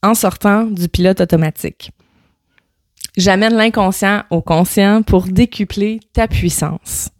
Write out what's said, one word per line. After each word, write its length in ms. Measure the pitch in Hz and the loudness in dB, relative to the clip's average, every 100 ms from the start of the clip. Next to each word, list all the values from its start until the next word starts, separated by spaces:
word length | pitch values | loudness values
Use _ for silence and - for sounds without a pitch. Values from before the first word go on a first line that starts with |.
en 100 | 202 | 2
sortant 520 | 226 202 - 208 202 226 | 2 0 0 0 2 0
du 220 | 196 175 | -2 -2
pilote 320 | - 180 190 | 2 2 2
automatique. 720 | 175 165 160 - - - - - _ _ _ _ _ _ _ _ _ _ - - | 2 2 0 -4 -10 -12 -20 -20 _ _ _ _ _ _ _ _ _ _ -10 -2
J'amène 380 | 185 190 220 226 | 2 2 2 2
l'inconscient 680 | 220 226 190 190 196 202 - | 0 0 -2 0 -2 -2 -2
au 120 | 170 | -6
conscient 600 | - 165 185 - 196 214 | 0 0 2 2 4 4
pour 220 | 220 185 | 2 0
décupler 760 | 185 185 240 - 202 - 208 220 _ | 2 0 0 0 -6 -4 -4 -6 _
ta 140 | - 226 | -2 0
puissance. 840 | - 175 - 151 165 - - - _ | 0 -2 -2 -4 -6 -10 -10 -12 _